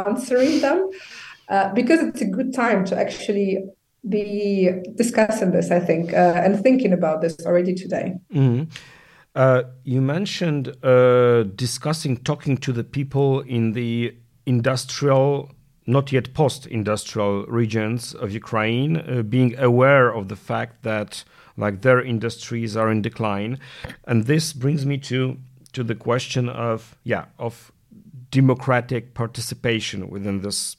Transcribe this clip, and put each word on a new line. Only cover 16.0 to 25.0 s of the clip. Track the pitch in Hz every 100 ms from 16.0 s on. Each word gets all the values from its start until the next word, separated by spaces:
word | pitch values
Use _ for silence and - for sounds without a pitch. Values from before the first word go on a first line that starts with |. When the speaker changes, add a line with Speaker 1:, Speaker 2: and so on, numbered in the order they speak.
| 135
Speaker 2:
yet | 131 120
post-industrial | - 139 - - 117 104 107 - 110 101 101 101
regions | 117 110 110 107 117 -
of | - 107
Ukraine, | 107 - 113 107 120 147 160
uh, | - 123
being | 107 127 127 123
aware | 127 120 131 139 123
of | 110 98
the | 101
fact | - 113 113 -
that, | 113 107 104 - - _ - -
like, | 104 95
their | 131 123
industries | 123 113 113 - - 117 113 110
are | 110
in | 110
decline. | 110 - 110 98 110 135 - - - - -
And | 117 113
this | 156 156
brings | 131 135 151 135
me |
to, | 139